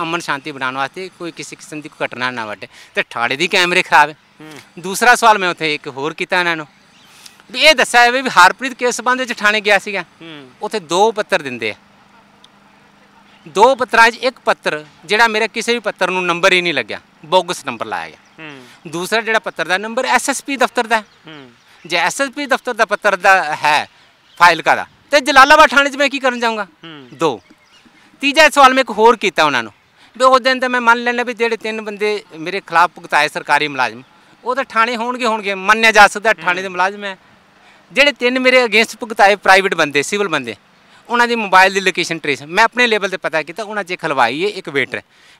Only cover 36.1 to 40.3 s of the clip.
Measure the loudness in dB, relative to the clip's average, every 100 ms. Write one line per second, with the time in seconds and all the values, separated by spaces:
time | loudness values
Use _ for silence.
36.1 | 4 -2 0 -2 -4 -4 -4 -4 -4 -12
37.1 | -14 _ _ _ _ _ _ _ 0 0
38.1 | 0 -2 0 2 4 4 2 0 -4 -6
39.1 | 2 4 4 4 4 4 0 0 -2 -2
40.1 | -4 -4